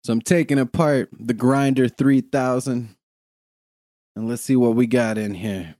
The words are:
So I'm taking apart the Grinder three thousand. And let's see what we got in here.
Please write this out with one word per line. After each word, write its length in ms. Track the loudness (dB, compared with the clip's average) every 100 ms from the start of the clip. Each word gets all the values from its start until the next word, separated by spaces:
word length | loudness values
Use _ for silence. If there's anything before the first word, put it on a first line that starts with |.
So 100 | -2
I'm 80 | -2
taking 380 | 2 0 2 0
apart 520 | 0 0 0 0 -4
the 220 | -8 -6
Grinder 540 | 0 2 2 2 2 0
three 340 | 0 2 2
thousand. 760 | 0 -4 -2 -2 -4 -8 -8 _ _ _ _ _ _ _ _ _ _ _ _ -8
And 120 | -6
let's 140 | -6
see 140 | 0 4
what 180 | 4
we 120 | 4 2
got 300 | 2 0 -2
in 180 | -4
here. 420 | -6 -6 -6 -10